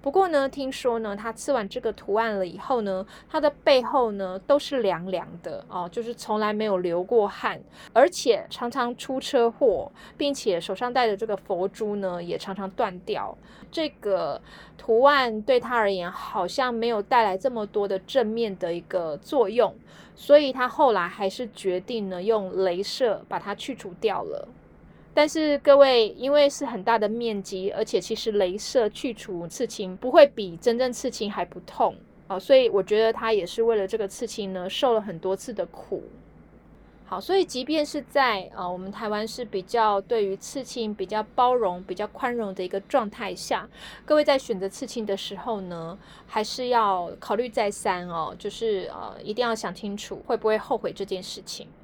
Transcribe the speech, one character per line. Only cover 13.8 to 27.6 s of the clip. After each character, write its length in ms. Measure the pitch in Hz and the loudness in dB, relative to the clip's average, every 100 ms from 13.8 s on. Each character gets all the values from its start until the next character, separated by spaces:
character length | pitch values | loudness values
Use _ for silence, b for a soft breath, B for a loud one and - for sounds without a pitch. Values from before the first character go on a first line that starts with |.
| 311 | -4
个 500 | - 208 190 160 127 B B B - | -4 -2 0 0 -6 B B B -12
图 240 | - 226 | 2 6
案 400 | 277 285 247 220 | 8 6 2 -2
对 180 | 214 254 | 2 2
他 160 | 233 240 | 2 2
而 160 | 208 | 2
言 180 | 190 175 | 0 -4
好 380 | - - 214 180 | -8 -6 -4 -2
像 240 | 226 254 | 0 -2
没 160 | 233 233 | 0 0
有 140 | 220 | -2
带 220 | 208 247 | 4 4
来 120 | 220 190 | 4 2
这 140 | 269 | -2
么 160 | 240 208 | -2 -4
多 220 | 214 202 | -2 -2
的 100 | 190 | -2
正 280 | - 262 214 | 0 0 2
面 280 | 226 226 185 | 0 -4 -2
的 120 | 175 | -4
一 80 | 170 | -6
个 360 | 165 185 165 143 | -4 -4 -4 -8
作 320 | - 311 202 | -2 2 2
用， 260 | 226 196 - B B B | 4 2 0 B B B
所 240 | - - 294 | -16 6 8
以 160 | 285 | 8
他 160 | 254 247 | -2 -4
后 220 | 269 285 | 4 4
来 160 | 202 175 | 4 0
还 200 | - 196 | -2 -4
是 220 | 196 233 | -4 -10
决 280 | - 196 180 | -4 -2 -2
定 300 | 185 233 196 | -4 -6 -6
呢 120 | 180 | -4
用 420 | 196 220 190 180 | 0 0 0 0
雷 200 | 185 175 | 0 0
射 420 | 202 - 240 190 - | -4 0 0 0 -4
把 120 | 180 | -8
它 160 | 202 208 | -6 -8
去 200 | - 262 | -8 -10
除 160 | 196 175 | -12 -2
掉 220 | 440 185 | -2 -2
了。 260 | 87 71 - - - - - B B | -4 -8 -10 -18 -20 -20 -20 B B
但 140 | - 302 | 2 2
是 300 | 320 302 285 | 2 2 4
各 180 | 285 277 | 8 10
位， 320 | 277 247 214 | 10 8 4
因 240 | - 254 | 0 2
为 160 | 294 285 | 4 4
是 160 | - 269 | 2 -6
很 180 | 247 | -4
大 160 | 214 226 | 0 2
的 80 | 208 | 2
面 340 | 233 233 208 | -2 -4 -4
积， 300 | 196 190 | -6 -6